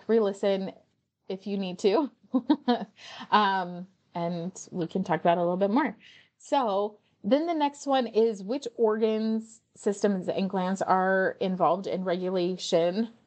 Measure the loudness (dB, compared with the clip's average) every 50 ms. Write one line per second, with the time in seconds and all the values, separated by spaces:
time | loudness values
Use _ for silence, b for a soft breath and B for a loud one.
0 | -2 0 2 2 2 2 0 0 0 0 0 0 -2 -6 -10 -14 _ _ _ _
1 | _ _ _ _ _ -10 -10 -10 -8 -6 -6 -4 -4 -6 -4 0 2 4 4 4
2 | 2 0 -4 _ _ _ -2 0 2 2 0 0 2 0 0 0 -2 -8 _ -18
3 | -20 -20 -18 -18 -2 2 4 4 4 4 2 0 -2 -4 -6 -10 -12 -14 _ _
4 | _ _ -6 -4 -4 -4 -4 -4 -6 -8 -10 -12 -14 -10 -6 -6 -4 -2 -2 -2
5 | -2 0 0 2 2 2 2 2 2 0 0 0 0 2 2 2 0 -2 -4 B
6 | B B B B B B B _ -6 -2 -2 0 0 0 0 0 -2 -2 -6 -12
7 | _ _ _ _ -2 2 2 2 2 0 -2 0 0 -2 -2 -4 -4 0 0 0
8 | 0 0 2 2 2 2 0 -4 -6 -6 -6 -6 -6 -8 -4 0 2 2 2 2
9 | 2 0 0 0 0 -2 -2 -2 -4 -8 -14 -20 _ _ _ -6 -4 -4 0 2
10 | 2 0 0 0 -2 -2 -2 -2 -2 -2 -2 -2 -2 -2 -2 -2 0 2 2 2
11 | 2 2 2 2 2 0 -2 -2 -2 -2 0 2 2 2 2 0 -2 -4 -6 -4
12 | -2 -2 -4 -2 -2 -2 -2 0 0 -2 -2 -4 -2 0 2 2 2 2 0 -2
13 | -4 -4 -8 _ _